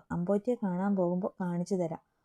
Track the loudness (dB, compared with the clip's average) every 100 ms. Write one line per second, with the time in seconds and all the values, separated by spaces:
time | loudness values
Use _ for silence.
0 | -4 -4 2 0 2 0 0 0 2 2
1 | 2 0 -2 -4 -4 -2 0 0 0 -4
2 | _ _